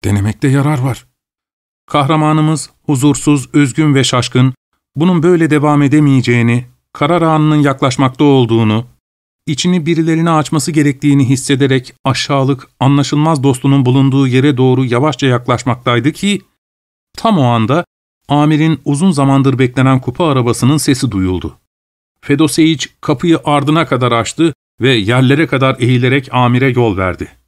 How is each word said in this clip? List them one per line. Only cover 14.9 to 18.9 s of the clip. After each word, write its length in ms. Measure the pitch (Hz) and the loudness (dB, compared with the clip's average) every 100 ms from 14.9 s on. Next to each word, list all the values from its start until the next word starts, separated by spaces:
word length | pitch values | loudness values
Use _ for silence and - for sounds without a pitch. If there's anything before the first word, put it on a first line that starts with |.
| 120 147 - 135 | -2 -2 -2 -2
yaklaşmaktaydı 880 | 123 120 120 - 117 - 120 123 | -2 -2 -4 -2 -4 -2 -2 -2
ki, 300 | 143 196 202 _ _ _ _ _ _ _ - | -4 -4 -6 _ _ _ _ _ _ _ -6
tam 220 | 233 202 | -2 2
o 60 | |
anda 400 | 127 120 107 147 175 _ _ _ _ | 2 0 0 -2 -4 _ _ _ _
amirin 520 | 143 147 156 160 160 | 0 2 2 0 0
uzun 260 | - | -4